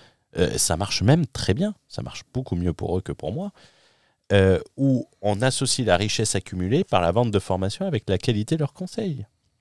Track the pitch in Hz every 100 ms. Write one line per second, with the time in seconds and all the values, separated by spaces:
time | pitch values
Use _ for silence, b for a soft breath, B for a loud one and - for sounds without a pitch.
0 | b b b - 87 - - 82 101 -
1 | 92 160 151 - - 101 208 202 _ -
2 | - - - 123 131 87 87 - - 90
3 | - 71 76 131 202 b b b b b
4 | b b - 101 95 90 - - 135 127
5 | - _ 104 101 127 - 127 - 110 87
6 | 104 - 110 98 - 90 90 139 196 92
7 | 85 98 120 101 - 92 95 - 190 127
8 | - 92 - 104 107 160 143 - 185 -
9 | 208 135 - _ _ _